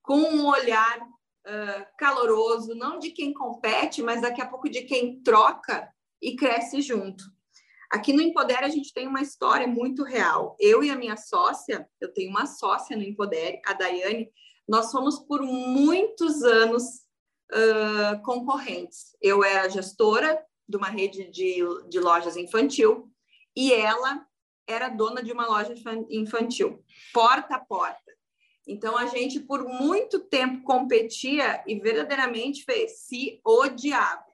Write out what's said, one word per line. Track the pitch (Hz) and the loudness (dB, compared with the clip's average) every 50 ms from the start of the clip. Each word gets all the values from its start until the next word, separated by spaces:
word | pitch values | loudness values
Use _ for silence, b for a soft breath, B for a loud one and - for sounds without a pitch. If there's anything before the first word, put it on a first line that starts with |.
Com | _ - 277 | _ 2 4
um | 294 311 320 311 294 294 | 4 4 4 2 2 2
olhar, | 285 277 262 254 233 220 220 220 233 233 233 - - - _ _ _ _ _ _ | 4 2 2 2 2 2 4 2 2 0 -4 -10 -18 -20 _ _ _ _ _ _
ah, | 190 208 214 208 202 196 196 202 - _ | -12 -10 -8 -8 -8 -8 -10 -12 -16 _
caloroso, | - 302 285 269 254 240 226 220 220 226 226 233 226 220 220 226 | 0 0 0 2 2 2 2 4 2 2 2 0 -2 -4 -10 -10
não | 226 254 285 339 | -8 -8 -8 -8
de | 339 294 330 | -8 -10 -10
quem | - - 294 285 285 | -8 -8 -8 -6 -6
compete, | - 269 233 226 - - 220 226 269 294 - - - | -6 -8 -10 -8 -4 -2 0 0 0 0 -2 -4 -6
mas | 233 233 233 233 | -4 -4 -2 -2
daqui | 240 240 240 262 | -2 -4 -4 -4
a | 254 | -8
pouco | 254 - - - 294 | -10 -10 -8 -8 -6
de | 220 254 | -6 -6
quem | 247 - 277 247 240 247 - - | -6 -2 -2 -2 -2 -2 -6 -2
troca | - - 220 214 - - - - - - 214 - - - _ _ _ _ _ _ | 2 6 6 8 8 6 2 0 -6 -6 -6 -6 -6 -12 _ _ _ _ _ _
e | - 247 254 | -8 -8 -4
cresce | 254 294 254 233 233 - - - 277 | 0 0 0 2 0 -2 -2 -4 -4
junto. | 277 254 240 202 190 196 190 - - - _ _ _ b b b b b b b b b | -2 -2 -4 -4 -4 -6 -12 -16 -20 -20 _ _ _ b b b b b b b b b
Aqui | - - - 294 | -6 -2 0 2
no | 277 294 | 4 4
Empodere | 330 330 330 311 262 240 247 254 277 | 4 2 2 0 0 2 0 0 0
a | 285 | 0
gente | 320 294 277 - _ | -2 -4 -6 -6 _
tem | 247 254 | -10 -6
uma | 269 269 269 | -4 -4 -4
história | 285 277 - _ 254 254 262 262 247 | -4 -6 -6 _ 0 2 2 2 2
muito | 247 233 233 240 269 262 269 277 | 0 -2 -2 -2 -2 -2 -4 -6
real. | 254 254 233 190 170 160 - - - - - | -2 0 0 2 2 2 0 -2 -4 -2 4
Eu | 202 208 220 262 285 | 6 6 6 6 4
e | 294 | 0
a | 269 | -2
minha | 254 240 220 214 | -4 -4 -6 -8
sócia, | 214 - - - 180 180 220 294 - - - 220 175 - _ _ _ | -8 -8 -2 0 2 2 2 0 -2 -6 -8 -8 -8 -8 _ _ _
eu | - 185 | -12 -8
tenho | - 202 185 190 | -6 -6 -6 -4
uma | 196 208 277 | -4 -4 -4
sócia | 285 - - 233 196 - 262 - - 233 | -4 -6 -6 -2 -2 -2 -2 -4 -8 -8
no | 214 196 | -8 -6
Empodere, | 202 208 - 202 202 165 160 160 - - - - | -8 -6 -6 -4 -4 -2 -4 -4 -6 -8 -8 -6
a | 202 196 | -8 -4
Daiane, | - 185 180 180 180 185 196 226 226 226 - b b b b b b b | -2 -2 -2 -2 -2 -2 -4 -4 -4 -6 -12 b b b b b b b
nós | - 214 226 226 - | 0 0 0 0 0
fomos | - 262 262 285 277 - | -4 -2 0 0 -2 -4
por | - - 294 269 | -6 -4 -4 -4
muitos | 277 254 254 254 254 254 254 277 285 311 339 381 415 440 - - 330 311 294 294 240 | -2 -2 -4 -4 -2 0 2 4 4 4 4 4 2 -2 -2 -2 -2 0 0 2 4
anos, | 247 226 220 226 226 233 240 240 - - - _ _ _ _ _ _ _ _ _ _ | 4 6 6 4 4 2 -2 -2 -4 -12 -18 _ _ _ _ _ _ _ _ _ _
ah, | - 220 220 220 220 214 214 208 214 208 208 208 208 208 - | 0 4 4 4 4 4 0 0 0 0 0 0 0 -2 -4
concorrentes. | 254 247 247 247 247 269 285 269 233 180 180 175 - - - - - _ _ | -4 -4 -4 -2 -2 -4 -2 -4 -8 -8 -8 -10 -12 -16 -20 -20 -20 _ _
Eu | - 196 196 202 196 | 2 4 6 6 4
era | 196 196 190 190 185 | 4 4 2 2 0
gestora | 202 196 190 - - - 226 214 214 247 302 311 311 311 - _ _ _ _ | -2 -4 -6 -6 0 2 4 4 6 4 4 2 0 0 -4 _ _ _ _
de | - 202 | -8 -6
uma | 196 196 | -4 -4
rede | 190 214 196 190 202 190 190 190 175 | -4 -2 -2 -2 -2 -4 -8 -14 -12
de, | 165 175 185 185 180 180 175 175 175 - - - | -6 -2 -2 -2 0 0 -2 -2 -2 -8 -10 -4
de | 170 180 | -2 0
lojas | 180 175 170 170 175 175 165 | 4 4 4 4 2 -4 -6
infantil | 175 175 - - 220 262 277 - - 226 214 247 - - - _ _ _ b b b b b _ | -8 -8 -2 0 0 2 2 4 4 4 4 4 2 -4 -18 _ _ _ b b b b b _
e | 254 262 269 | -2 2 4
ela | 247 220 214 214 226 233 254 269 285 294 - _ _ _ _ _ _ _ _ | 4 4 4 0 0 0 -2 -4 -4 -6 -12 _ _ _ _ _ _ _ _
era | - 220 - 254 254 | -8 -6 -4 -4 -6
dona | 226 214 220 226 240 254 | -2 -2 -2 -2 -2 -6
de | 233 226 | -8 -8
uma | 240 240 233 | -6 -4 -2
loja | 233 214 208 214 - 240 | 0 0 -2 -2 -4 -8
infan-, | 233 - 226 226 226 220 - | -12 -10 -8 -8 -8 -8 -6
infantil, | - 220 214 214 - 226 233 240 247 - 392 - - - _ B B B B B - | -6 -6 -4 -4 -2 -4 -2 -2 -2 -2 -2 -2 -2 -10 _ B B B B B 2
porta | 233 226 240 262 302 285 - 285 | 4 6 6 4 2 0 -6 -6
a | - | -6
porta. | - _ 208 185 170 165 - - _ - _ _ _ _ _ _ _ _ _ _ _ | -6 _ -4 -2 -2 -4 -4 -12 _ -20 _ _ _ _ _ _ _ _ _ _ _
Então, | - 202 208 220 220 233 | -14 -12 -8 -6 -2 -2
a | 240 240 | -2 -2
gente, | 240 254 247 254 285 262 294 | -2 -4 -4 -4 -4 -4 -6
por | - - 269 254 240 | -6 -6 -6 -6 -6
muito | 247 254 254 277 302 381 415 508 - - 370 | -8 -6 -2 0 0 2 0 0 0 -4 -4
tempo, | - _ - 262 254 254 262 262 - | -2 _ 0 0 0 0 -2 -6 -2
competia | - 262 247 - 254 247 220 226 226 - - - 262 285 294 262 220 - - - | 0 0 0 2 2 2 2 2 0 -8 -8 -4 -2 0 0 0 0 -2 -4 -6
e | - 220 202 | -6 -6 -2
verdadeiramente, | 196 226 226 - 302 - 285 269 262 247 233 220 240 277 285 - - | -2 0 0 0 -2 -2 -2 -2 -2 -2 -2 -6 -6 -6 -8 -8 -6
Fê, | - 247 208 185 | -4 -2 -2 -2
se | 226 - - - - 254 247 262 - - _ _ | -4 -6 -16 -14 -12 -10 -8 -8 -8 -10 _ _
odiava. | 226 226 240 269 277 247 233 269 294 277 240 202 180 170 - - _ | 4 6 6 6 2 0 -4 -4 -2 0 0 0 0 -2 -6 -12 _